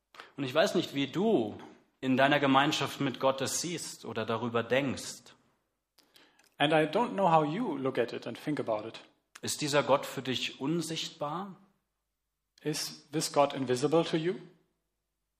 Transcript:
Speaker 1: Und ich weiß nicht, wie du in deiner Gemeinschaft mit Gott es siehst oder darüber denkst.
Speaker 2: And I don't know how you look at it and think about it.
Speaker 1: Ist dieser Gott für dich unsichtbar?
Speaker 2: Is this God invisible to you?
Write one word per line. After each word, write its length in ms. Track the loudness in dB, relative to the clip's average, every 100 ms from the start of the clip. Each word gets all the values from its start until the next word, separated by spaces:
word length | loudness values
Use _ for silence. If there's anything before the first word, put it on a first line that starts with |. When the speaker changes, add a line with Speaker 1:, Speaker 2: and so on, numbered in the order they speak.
| _ -20 -14 -8
Speaker 1:
Und 60 |
ich 100 | 0
weiß 220 | 2 2 2
nicht, 200 | -2 -2
wie 120 | -2
du 480 | 0 2 2 2 -6 -16 -20 _ _
in 160 | 0 4
deiner 220 | 6 6
Gemeinschaft 600 | 6 6 4 2 -2 -2
mit 200 | -4 0
Gott 220 | 0 2
es 200 | -2 -4
siehst 440 | -4 -6 -10 -12 -8
oder 200 | -6 -2
darüber 380 | -2 0 -2
denkst. 720 | 2 0 0 -4 -8 -14 -20 -20 _ _ _ _ _ _ _ -20 -20 _ _ -2
Speaker 2:
And 160 | 2
I 140 | 4 2
don't 260 | 0 0
know 160 | 2 4
how 160 | 4 4
you 320 | 0 -4 -2
look 200 | -2 0
at 140 | -2
it 140 | -4 -10
and 120 | -8
think 160 | -4 -4
about 280 | -2 -4 -4
it. 120 | -14 -20 _ _ -10
Speaker 1:
Ist 200 | -8 -4
dieser 220 | 0 2
Gott 220 | 4 2 0
für 160 | -6
dich 380 | -4 -4 -6 -4
unsichtbar? 960 | -2 -2 -2 -6 -8 -8 -6 -6 -10 -14 _ _ _ _ _ _ _ _ _ _
Speaker 2:
Is 460 | -6 -4 -6 -12 -8
this 200 | -4 0
God 220 | 4 4
invisible 500 | 2 0 2 4 4
to 140 | 2 0
you? 180 | -2 -4 -10 _ _ _ _ _ _ _ _